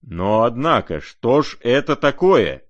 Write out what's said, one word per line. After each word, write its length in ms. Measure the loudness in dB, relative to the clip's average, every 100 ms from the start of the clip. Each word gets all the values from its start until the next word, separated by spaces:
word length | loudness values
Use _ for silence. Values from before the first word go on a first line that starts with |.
Но, 420 | -12 -6 0 2
однако, 580 | 0 0 0 0 -2 -10
что 400 | -10 -8 0 0
ж 160 | 0 -6
это 340 | 0 0 0
такое? 680 | -2 -2 0 2 4 2 -4